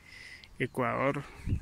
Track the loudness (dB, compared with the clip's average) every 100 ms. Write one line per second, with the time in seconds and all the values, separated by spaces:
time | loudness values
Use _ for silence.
0 | -20 -16 -16 -16 -10 -2 -2 2 2 4
1 | 4 2 -4 -6 0 0